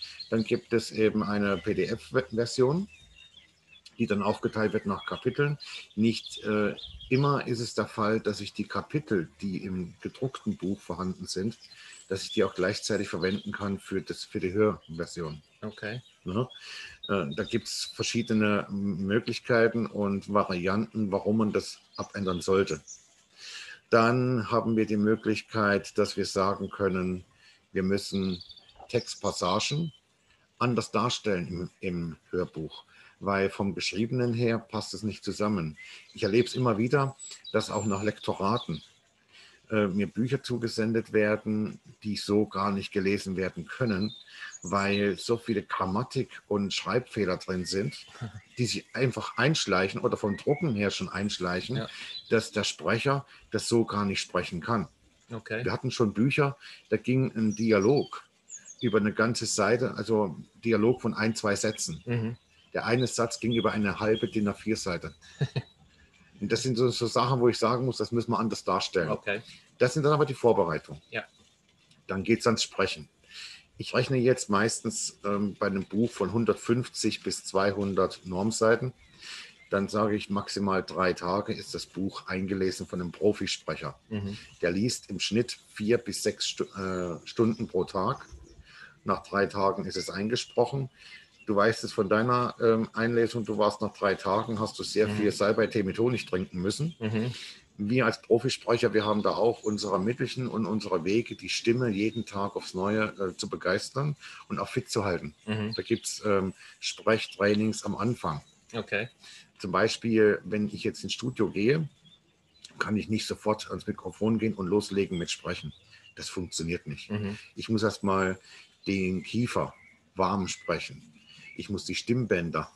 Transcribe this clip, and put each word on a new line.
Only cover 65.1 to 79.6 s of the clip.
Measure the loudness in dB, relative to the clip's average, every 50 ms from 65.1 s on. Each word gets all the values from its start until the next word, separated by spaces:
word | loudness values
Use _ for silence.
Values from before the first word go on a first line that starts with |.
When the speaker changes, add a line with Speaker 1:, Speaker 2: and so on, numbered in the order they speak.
| -12 _ _ -18 -4 -4
Speaker 2:
<laughs> | -4 -2 -2 -6 -8 _ _ _ _ _ _ _ -20 _ _ _ -20 _ _ -8
Speaker 1:
Und | -2 -2
das | -2 0
sind | 0 0 2
so, | 2 2 2
so | 2 0 -4
Sachen, | 0 0 0 2 2 2 4
wo | 4 4
ich | 4 4
sagen | 2 2 2 2 0
muss, | -2 -2 -2
das | -4 -2
müssen | 0 -2 0 0
wir | 0 0
anders | 0 -2 -2 -4 -2
darstellen. | 0 0 0 0 0 0 0 0 0
Speaker 2:
Okay. | -2 -4 -2 -4 -4 -4 -6 -12 -20 -20 _ _ _ 2
Speaker 1:
Das | 2 2 2
sind | 2
dann | 4 4
aber | 4 4 4
die | 0 0
Vorbereitungen. | 4 6 6 6 6 4 2 2 -4 -4 -8 -16 -16 _ -8
Speaker 2:
Ja. | -8 -8 -8 -8 _ _ -20 _ _ _ _ _ _ _ _ _ _ _ _ -6
Speaker 1:
Dann | -4 -2 4
geht's | 2 2 4 6
ans | 2 2 2 0
Sprechen. | -4 0 0 0 0 0 -6 -12 -18 _ _ _ _ -18 -16 -16 -16 -16 -20 -20 _ _ -12
Ich | -10 0 0
rechne | 0 2 2 2
jetzt | 4 6 4 4 4 2 0
meistens, | 2 4 4 2 2 0 -4 -4 -4 -4 -6 -6 -8 -6 -2
ähm, | 0 0 2 0 -2 0 0
bei | 0 0
einem | 0 0 -2
Buch | -2 0 0 0 0
von | 0 -2 -2 0
hundertfünfzig | 2 2 4 4 2 2 2 0 2 2 0 -4 -6 -2 -2 -2 -2 -2
bis | -4 -6 -6 -6 -8
zweihundert | -2 0 2 2 2 2 0 -2 0 2 2 2 2 0 -6 -8
Normseiten. | -6 -4 0 0 0 2 4 4 4 4 4 2 -6 -8 _ -20 -20 -20 -20 -16 -16 -16 -16 -16 -18 -20 -20